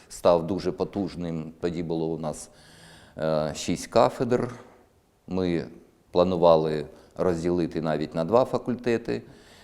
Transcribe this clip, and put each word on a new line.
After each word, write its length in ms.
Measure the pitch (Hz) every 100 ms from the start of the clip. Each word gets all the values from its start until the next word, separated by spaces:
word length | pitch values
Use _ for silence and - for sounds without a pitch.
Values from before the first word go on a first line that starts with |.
| -
став 380 | - 95 87 82
дуже 260 | 92 85
потужним, 800 | 80 90 104 90 87 87 82 80 80
тоді 220 | 87 85
було 240 | 82 82 80
у 120 | 80
нас, 320 | 78 73 - - - - - - - -
е, 340 | 78 78 76 69
шість 300 | - 87 -
кафедр, 680 | 113 127 - 123 120 120 - - - _ _ _ _ -
ми 380 | 92 90 82 60 - - _ _
планували 760 | 87 90 90 85 80 80 78 73 - - -
розділити 640 | 87 82 85 87 78 82
навіть 320 | 80 78 78
на 100 | 82
два 200 | 82 117
факультети. 760 | 127 127 - 120 123 117 120 117 - - - -